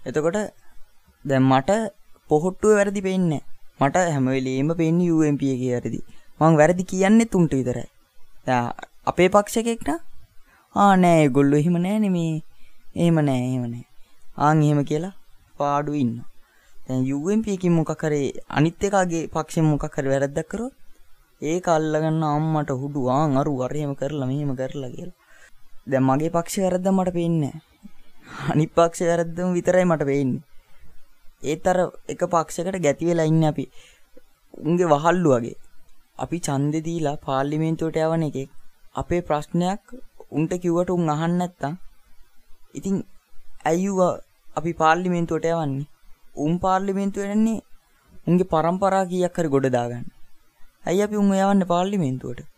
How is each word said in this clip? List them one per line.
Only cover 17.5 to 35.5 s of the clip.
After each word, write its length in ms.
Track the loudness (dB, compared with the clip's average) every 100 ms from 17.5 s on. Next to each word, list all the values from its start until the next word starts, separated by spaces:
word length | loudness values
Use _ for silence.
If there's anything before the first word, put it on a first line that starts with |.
එකකින් 180 | -2 2
මොකක් 200 | 2 2 -2
හරි 220 | -2 0 -2 -4 -6
අනිත් 360 | 0 0 0
එකාගේ 400 | 0 2 0 -2 -4
පක්ෂෙන් 360 | -6 -4 0
මොකක් 200 | 2 0 -2
හරි 160 | -4 -2
වැරද්දක් 400 | 0 0 -4 -8
කරොත් 260 | -8 -10 -12 -20 -20 -20 -20 _ _
ඒක 260 | -4 -4 0
අල්ලගන්න 540 | 0 2 0 0 0
අම්මට 460 | 0 0 0 0 -2
හුඩු 280 | -4 -4 -4 0
ආන් 280 | 2 2 2
අරු 160 | 0 -2
අර 140 | -4
එහෙම 200 | -4 -6
කරලා 340 | -4 -6 -4 -4
මෙහෙම 220 | -2 -4 -4
කරලා 340 | -6 -8 -10
කියලා. 260 | -10 -14 -16 _ -20 -20 -20 -16 -16
දැන් 220 | -2 0
මගේ 260 | 2 2 0
පක්ෂේ 340 | -4 -4 -2
වැරද්ද 220 | -2 0 0
මට 240 | 0 0
පේන්නේ 280 | -2 0 0
නෑ. 180 | -2 -6 _ _ -18 -16 -16 -18 -18 -10 -2
අනිත් 240 | 0 2
පක්ෂේ 360 | 4 2 2 0
වැරද්දම 400 | 0 0 -2 -2
විතරයි 320 | 0 2 4
මට 200 | 4 2
පේන්නේ. 380 | 2 2 0 -2 -8 -20 -18 -16 -14 -14 -14 -16 -20 -10
ඒත් 260 | -6 -2 0
අර 120 | 0 0 -4
එක 180 | -12 -6
පක්ෂයකට 540 | 0 0 -2 -4 -6 0
ගැති 240 | 0 0 0
වෙලා 200 | 2 2
ඉන්නේ 220 | 4 2
අපි. 160 | 0 -6 -12 -20 _ -20 -20 -20 _ _
උන්ගේ 340 | -10 -2 0 4
වහල්ලු 420 | 4 4 2 4
වගේ. 260 | 2 0